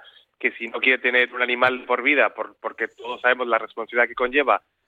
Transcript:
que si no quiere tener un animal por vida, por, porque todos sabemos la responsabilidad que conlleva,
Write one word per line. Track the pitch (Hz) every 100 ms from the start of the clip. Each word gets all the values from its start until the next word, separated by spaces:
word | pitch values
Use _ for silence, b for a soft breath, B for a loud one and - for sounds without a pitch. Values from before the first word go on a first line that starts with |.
| B B B _
que | 123
si | - 113
no | 117
quiere | 120 127
tener | 127 123 123
un | 123
animal | 123 123 127 127
por | 123 123
vida, | 127 143 107
por, | - 104 -
porque | 110 - 110
todos | - 117 120
sabemos | 123 127 123
la | 113
responsabilidad | 113 - 110 120 120
que |
conlleva, | 117 123 135 131 101 - _